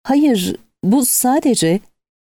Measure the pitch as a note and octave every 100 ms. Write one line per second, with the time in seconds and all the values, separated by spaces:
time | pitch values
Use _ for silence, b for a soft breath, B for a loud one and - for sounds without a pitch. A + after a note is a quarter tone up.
0 | - C#4+ D4+ G#3+ F3+ - _ _ F3+ C4+
1 | B3 - B3 C#4+ C4+ A3 D#3+ F#3+ - _
2 | _ _